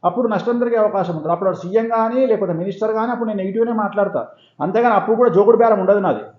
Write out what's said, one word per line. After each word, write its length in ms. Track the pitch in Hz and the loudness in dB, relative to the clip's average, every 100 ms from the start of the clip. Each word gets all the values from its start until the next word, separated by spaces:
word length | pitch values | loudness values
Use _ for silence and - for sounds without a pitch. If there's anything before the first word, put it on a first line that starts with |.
అప్పుడు 240 | 175 226 233 | -2 -2 -2
నష్టం 320 | 202 233 240 | -2 -2 -2
జరిగే 160 | 233 233 | 0 0
అవకాశం 360 | 214 196 180 | 0 0 -4
ఉంటుంది. 180 | 165 156 | -4 -2
అప్పుడు 160 | 175 190 | 0 0
వాడు 80 | 175 | -2
సీఎం 320 | 170 214 226 | -2 -2 0
కానీ 380 | 226 226 247 254 | 0 0 0 0
లేకపోతే 260 | 208 190 | 0 0
మినిస్టర్ 400 | 165 185 190 220 | -4 -6 -4 -2
కానీ, 200 | 220 233 | -2 -2
అప్పుడు 160 | 240 226 | -4 -4
నేను 100 | 208 | -4
నెగిటివ్నే 340 | 190 202 233 | -4 -2 -2
మాట్లాడతా. 540 | 226 202 202 196 135 110 - _ _ | 0 -2 -2 -2 -2 -8 -14 _ _
అంతేగాని 340 | 147 214 240 | -4 0 2
అప్పుడు 220 | 208 - 226 | 2 0 2
కూడా 140 | 240 | 4
జోకుడు 260 | 180 214 226 | 4 6 6
బేరం 240 | 226 208 | 6 2
ఉండదు 180 | 185 202 | 2 2
నాది. 200 | 185 139 - | 2 -2 -6